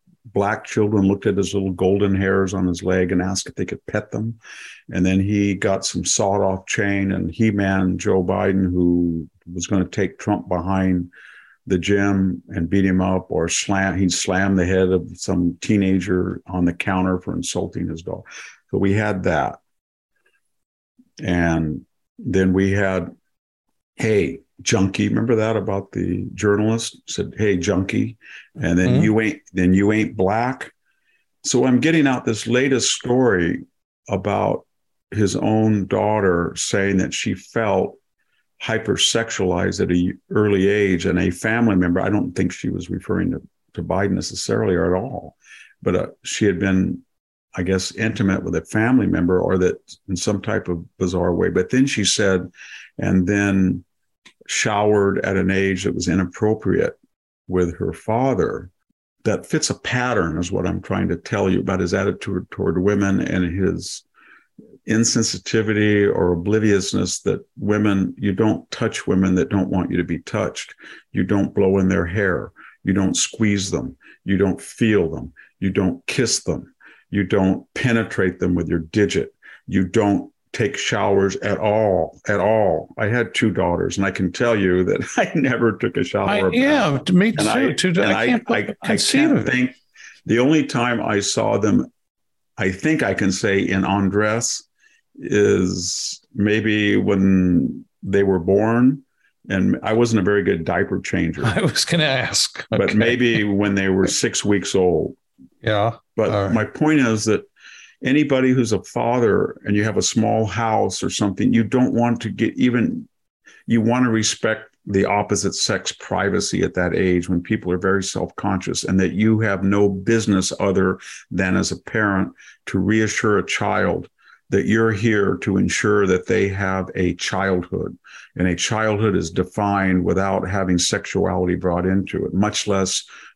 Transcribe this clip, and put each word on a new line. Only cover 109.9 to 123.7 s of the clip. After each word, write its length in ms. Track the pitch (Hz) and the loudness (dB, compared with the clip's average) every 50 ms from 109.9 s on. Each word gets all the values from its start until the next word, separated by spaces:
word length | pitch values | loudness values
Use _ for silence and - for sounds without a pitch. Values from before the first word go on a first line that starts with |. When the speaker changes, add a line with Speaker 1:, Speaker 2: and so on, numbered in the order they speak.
| 98 95 | 0 0
Speaker 1:
a 40 | 95 | -2
small 420 | - - 113 110 107 110 110 113 | 0 0 0 2 2 2 0 0
house 560 | 101 92 117 117 113 110 107 101 101 98 - | -2 -2 -2 -2 0 0 0 0 0 -2 -4
or 80 | 98 95 | -6 -6
something, 420 | - - 107 101 92 95 104 - 110 | -2 -2 -2 -2 0 0 0 2 2
you 100 | 113 110 | 2 0
don't 300 | 101 127 127 127 - - | 2 2 2 2 2 2
want 260 | 117 117 120 120 117 | 0 0 0 0 -2
to 80 | - 107 | -4 -8
get 260 | 92 101 113 - - - | -4 -2 -2 -2 0 0
even, 500 | - 127 117 123 107 - - 82 - _ _ _ _ _ _ _ _ - - - - | 0 2 2 2 0 0 -2 -4 -10 _ _ _ _ _ _ _ _ -20 -20 -16 -4
you 160 | - 120 117 | 0 0 2
want 240 | 107 113 120 127 127 | 2 2 2 2 2
to 60 | 120 | 2
respect 640 | 110 110 104 - - - - 110 110 - - - _ _ - | 2 0 0 -2 -4 -2 -2 -2 -2 -2 -6 -18 _ _ -10
the 200 | - 101 95 95 | -2 0 0 2
opposite 480 | - 101 104 - - 104 95 95 92 - | 2 2 0 0 0 -2 -2 -2 -4 -4
sex 360 | - - - 107 - - - | -2 -2 -2 -2 -2 -4 -6
privacy 720 | - - - - 95 92 95 101 95 95 98 - - 95 | -10 -10 -8 -6 -4 -2 0 0 0 0 -2 -2 -2 -2
at 140 | 90 90 - | -2 -2 0
that 200 | 90 90 87 82 | -2 -2 0 0
age 320 | 85 92 92 90 90 85 - | 0 2 2 2 2 0 0
when 140 | 92 87 | -2 -2
people 300 | 90 - 110 107 - 90 | 0 -2 -4 -2 -2 -2
are 60 | 90 90 | -4 -2
very 240 | 92 95 95 98 95 | 0 0 0 0 -2
self-conscious, 800 | - - - 87 - - - - 101 98 92 - - - - - | -4 -6 -6 -6 -6 -8 -6 -4 -2 -2 -2 -4 -4 -6 -6 -2
and 160 | - 95 95 | 0 0 2
that 140 | 95 87 - | 2 0 0
you 260 | 98 110 110 110 107 | 0 2 2 2 2
have 240 | 113 104 98 87 95 | 2 0 -2 0 0
no 260 | 98 101 101 104 101 | 0 2 4 2 2
business 640 | 98 95 95 113 113 113 110 107 101 92 92 - - - | 2 -2 0 0 0 2 2 2 2 2 2 -2 -4 -2
other 400 | 95 98 92 98 92 92 92 - - - - - - - | 0 0 2 2 2 0 0 -2 -8 -18 -18 -20 -16 -8
than 260 | - 87 95 92 95 95 | -4 -2 -2 0 0 0
as 140 | 95 - | 0 -2
a 100 | - 85 | -4 -8
parent 500 | - - - 113 107 101 98 95 98 - - _ - - - _ - - | -10 -6 -2 0 0 2 2 0 0 -2 -6 _ -20 -20 -20 _ -14 -6
to 100 | - 123 | -4 -2
reassure 600 | 92 95 110 110 110 101 - - - 110 104 95 | 0 2 2 2 2 0 -2 -2 0 2 2 2
a 60 | 90 | 0
child 640 | - - - 104 104 | 0 -4 -2 -2 -2